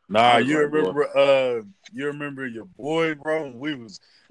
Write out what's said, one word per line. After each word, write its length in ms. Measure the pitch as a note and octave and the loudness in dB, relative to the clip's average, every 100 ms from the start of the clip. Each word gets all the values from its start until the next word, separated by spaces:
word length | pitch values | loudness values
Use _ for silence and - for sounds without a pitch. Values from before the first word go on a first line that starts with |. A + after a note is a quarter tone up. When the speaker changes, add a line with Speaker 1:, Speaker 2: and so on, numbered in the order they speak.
| - | -4
Speaker 1:
Nah, 100 | G#2+ | 4
Speaker 2:
I 180 | A#2+ A#2+ | 6 6
was 80 | B2+ | 4
Speaker 1:
you 120 | D3+ | 2
Speaker 2:
like, 80 | D3 | 0
"Boy." 60 | D3+ | 0
Speaker 1:
remember, 380 | - C#3+ C#3+ C3+ | 0 0 0 2
uh, 440 | C#3 C3+ B2+ A#2+ G#2 - - | 4 4 2 -4 -8 -20 -20
you 120 | A#2+ C#3+ | -10 -8
remember 400 | D3 D3 C3+ C3 | -8 -10 -10 -10
your 180 | A2 G2 | -10 -16
boy, 480 | - C3+ D#3+ D#3+ D3 | -12 -4 -2 -2 -2
bro? 360 | D3+ D#3+ C#3+ A#2 | -4 -4 -4 -8
We 200 | D3 C#3 | -8 -8
was, 240 | A2+ F#2 _ _ _ | -12 -20 _ _ _